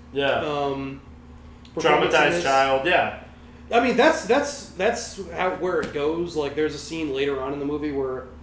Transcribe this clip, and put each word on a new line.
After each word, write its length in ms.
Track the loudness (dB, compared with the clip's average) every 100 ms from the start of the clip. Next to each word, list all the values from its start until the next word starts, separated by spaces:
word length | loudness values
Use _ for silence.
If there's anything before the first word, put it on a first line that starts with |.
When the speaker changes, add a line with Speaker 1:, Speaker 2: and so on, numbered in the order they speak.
| -10
Speaker 1:
Yeah. 280 | -2 0 2
Speaker 2:
Um, 600 | 0 -2 -2 -2 -6 -10 -16 -20 -20 -20 -20 -20 -12
performance 400 | 0 2 4 4
in 60 | 4
Speaker 1:
Traumatized 100 | 4
Speaker 2:
this. 140 | 2
Speaker 1:
child, 420 | 2 4 4 2 4
yeah. 360 | 2 2 -4 -14 -20 -20 -20 -2
Speaker 2:
I 80 | 2
mean, 160 | 4 6
that's, 280 | 4 4 2
that's, 440 | 2 0 -6 -10
that's 500 | -2 -2 -2 -6 -10 -10
how, 240 | -4 -2 -2
where 240 | -2 -2
it 120 | -2
goes. 440 | -2 -2 -2 -2 -2
Like, 180 | -2
there's 200 | 0 -2
a 40 | -2
scene 340 | -8 -6 -4
later 260 | -2 -2 -2
on 120 | -4
in 60 | -4
the 60 |
movie 280 | -4 -4 -4
where 340 | -4 -4 -6 -10 -16